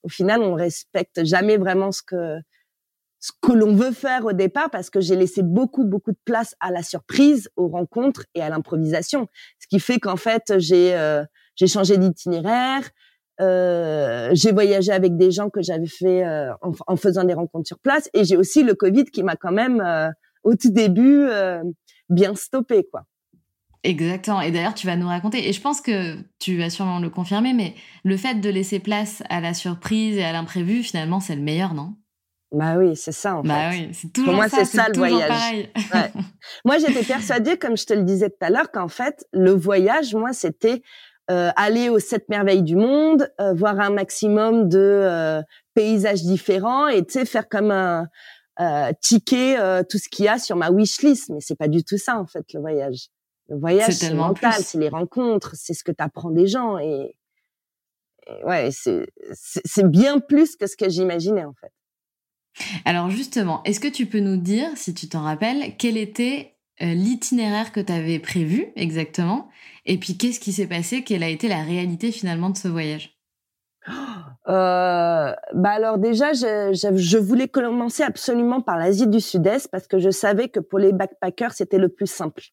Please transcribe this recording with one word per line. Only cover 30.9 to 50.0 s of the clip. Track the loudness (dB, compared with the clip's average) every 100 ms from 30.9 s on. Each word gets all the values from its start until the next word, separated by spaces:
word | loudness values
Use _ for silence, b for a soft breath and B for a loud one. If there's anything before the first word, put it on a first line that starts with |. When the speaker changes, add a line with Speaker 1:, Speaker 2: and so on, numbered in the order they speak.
| -6 -2 -4
Speaker 2:
c'est | -4 -6
le |
meilleur, | -2 -2 -2
non ? | -4 -10 -16 _ _ _ _ _
Speaker 1:
Bah | -2 0 4
oui, | 4 2
c'est | -8
ça, | -6 -4 -2
en |
Speaker 2:
Bah | -2 0 -2
Speaker 1:
fait. | -4
Speaker 2:
oui, | -8
c'est | -12 -8
Speaker 1:
Pour | 0
Speaker 2:
toujours | 2
Speaker 1:
moi, | 4 4
Speaker 2:
ça, | 2
Speaker 1:
c'est |
Speaker 2:
c'est | 2 2
Speaker 1:
ça, | 2
le |
Speaker 2:
toujours | 2 2
Speaker 1:
voyage. | 2 2
Speaker 2:
pareil. | 0 -2 -4 -6
<laughs> | -6 -2
Speaker 1:
Ouais. | -2 -2 -6 -10 _ B B
Moi, | 2 4
j'étais | 4 0
persuadée, | -2 -4 -2 0 0 -2
comme | -2 -4
je | 0
te |
le | 0
disais | 2 2 0
tout | -2
à | 0
l'heure, | 0 0
qu'en | -4 -8
fait, | -6 -6 -6 -6
le | 2 4
voyage, | 4 4 2 4 2 0
moi, | -2 -4
c'était, | -4 -6 0 0 0 b b b b -2
euh, | 0 2
aller | 2 2 2 2
aux | 0
sept | 0 -6 -4
merveilles | 0 2 4
du | 4
monde, | 4 4 4 4 4 2 -2
euh, | -2
voir | 2 0 0
un | 0
maximum | 0 -4 -2 2 2 4 4 4
de, | 6
euh, | 6 4 2 0 -2 -2 -6 b _
paysages | 0 2 2 2 0
différents | 0 0 2 0 2 0 2
et, | 2 0
tu |
sais, | -4 -2
faire | -4 -2
comme | -2 0
un, | 2 0 -2 -6 B B B B -6
euh, | -2 -2 -2 -2
ticker, | 2 2 2 0 2 2
euh, | 2 0 -2
tout |
ce | -6